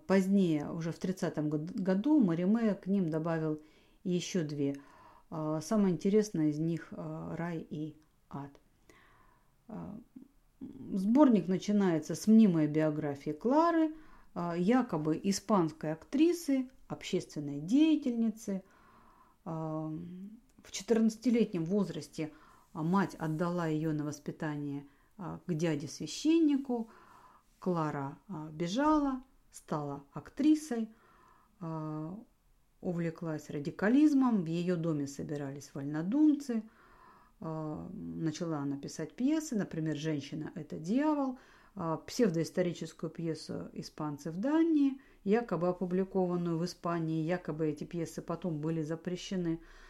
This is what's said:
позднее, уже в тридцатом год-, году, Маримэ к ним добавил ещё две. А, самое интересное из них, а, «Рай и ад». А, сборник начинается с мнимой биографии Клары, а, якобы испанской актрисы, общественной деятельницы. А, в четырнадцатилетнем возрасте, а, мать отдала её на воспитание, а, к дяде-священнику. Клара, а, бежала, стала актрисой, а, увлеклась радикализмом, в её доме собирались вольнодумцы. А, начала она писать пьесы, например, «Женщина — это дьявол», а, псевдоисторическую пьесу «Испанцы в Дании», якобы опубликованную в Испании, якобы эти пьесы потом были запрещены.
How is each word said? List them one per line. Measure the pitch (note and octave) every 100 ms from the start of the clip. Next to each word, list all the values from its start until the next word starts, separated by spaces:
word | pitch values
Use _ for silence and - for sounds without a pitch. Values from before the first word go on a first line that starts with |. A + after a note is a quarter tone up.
| -
позднее, | G3 F#3 G3 F3+ D3+ C#3+
уже | E3+ E3
в | D#3+
тридцатом | F3+ F#3 E3+ D#3 D3+
год-, | D3+ D#3+
году, | - F#3 F#3+ D4 D4+
Маримэ | G3+ E3 F3+ A3 A3+ F#3+
к | -
ним | G3 E3+
добавил | D#3 D#3+ E3 D#3 D#3 - _ _ _
ещё | - F3+ E3+ F#3+ D3+
две. | D3 C#3 C#3 - - - - -
А, | D#3+ D#3 D#3
самое | D#3 A3 G3
интересное | E3+ G3 G#3+ G#3+ F3 D3+
из | D3
них, | E3 E3 -
а, | - E3 D#3+ E3
«Рай | E3 E3+ E3 -
и | D3+ D#3 D#3 _ _ _
ад». | - C#3+ C#3+ _ _ _ - _ _ _ _ _ _ -
А, | F3 E3+ G3+ - - - _ _ -
сборник | - - - G3+ G3 B3 D4 G#3+ E3
начинается | F#3 - G#3 F#3+ D#3+ D3+
с | D#3+ -
мнимой | A3 A3 E3 D3+
биографии | D3+ D#3 D3+ D3+ C#3 D3+
Клары, | D3+ A3+ C#4+ E4+ E4 D#4 D#4 - - -
а, | - F3 E3+
якобы | F3+ B3+ A#3+ D#3+ D#3 D#3+
испанской | G3 G3 - G#3 E3 - D#3
актрисы, | D#3+ - C#4 E4 E4+ - C4+ B3+ - -
общественной | E3 - F3+ - - C#3+ C#3+
деятельницы. | D#3 B3+ D#4+ D4+ C#4 A#3 A3+ A3 - F#3+ - - - - - - _ _
А, | - D#3+ D#3+ D#3 D#3 D#3 F3 F3+ G3 G#3+ _ _
в | -
четырнадцатилетнем | - - A3 A3+ A3 B3+ A#3 G#3+ F3
возрасте, | D#3+ G#3 F3 D#3+ C#3+ - D#3 - - - _
а, | -
мать | D#3 F#3+ F#3 -
отдала | D#3+ D#3 F3 F3 E3
её | D#3 D#3+
на | D3+
воспитание, | D3+ D3 - F3 D#3 D3 C#3+ C#3+ C#3+ _ _ -
а, | E3 E3 -
к |
дяде-священнику. | D#3+ E3+ D3+ C#3+ - D#3 - D4+ E4 D#4 C#4 C#4 A#3+ A3+ - - - - _ _ _
Клара, | - F3 D#3 D3 C#3 - -
а, | F3 D#3
бежала, | D#3 E3+ G#3 D4+ D#4 C#4+ C4 - _ _
стала | - - D#3 D3 C#3 -
актрисой, | - - - C#4+ D4+ - A#3 A3 - _ _ _ _ _ -
а, | E3 D#3+ D#3 D#3 D#3 G3 B3+ _ _ _ _ _
увлеклась | F#3 E3+ E3+ D#3+ E3 D3+ -
радикализмом, | D3+ E3+ - G3 C4 D4+ C#4 C4 A3
в | D#3+
её | E3+ F3 F3
доме | E3 D3+ C#3
собирались | - D3+ D3 C#3+ C#3 -
вольнодумцы. | D3+ C#3 D3+ E3+ C4+ D#4 C#4+ - A#3 - _ - - - - _ -
А, | D#3 D#3 D#3 D#3+ E3+
начала | F3+ E3 E3 E3 D3+ F3 D3+
она | C#3 C#3
писать | D#3 - D3+
пьесы, | - B3+ D#4+ D#4 A3
например, | F3 D#3+ D#3+ D3
«Женщина — | D#3 D3+ C#3 - D3+
это | - D3+ F3
дьявол», | D#3+ A#3+ D4+ D4 C4+ B3+ - - - -
а, | E3 D#3
псевдоисторическую | - - A3+ E3 D#3 - F3+ D#3+ D#3+ - D#3+
пьесу | E3 E3 D#3 - - E3+
«Испанцы | - - - D#3 C#3+ E3+
в | E3
Дании», | B3 D#4 E4 D#4 C#4 C4 - _
якобы | G3 A3 A#3+ E3+ F3
опубликованную | F3+ F#3 F3+ F#3+ G3 F3+ F3 F3 E3
в | E3+
Испании, | - F3 E3+ D#3+ D#3+
якобы | D#3 F3 - D3+ D#3
эти | D3
пьесы | E3+ E3+ D#3+ -
потом | D#3+ E3 F#3 D3+
были | D3+ E3
запрещены. | D3+ E3 F3+ F3 - F#3+ E3+ E3 - -